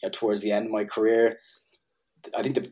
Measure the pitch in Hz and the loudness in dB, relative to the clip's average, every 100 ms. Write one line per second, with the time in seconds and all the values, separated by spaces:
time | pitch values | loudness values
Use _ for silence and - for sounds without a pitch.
0 | 95 - 113 104 104 104 110 107 104 - | -8 -2 -2 0 0 -2 -2 -4 -4 0
1 | 110 113 117 - _ _ _ _ _ _ | 4 4 4 2 _ _ _ _ _ _
2 | _ _ - - 135 131 - | _ _ -8 -4 -2 -2 -6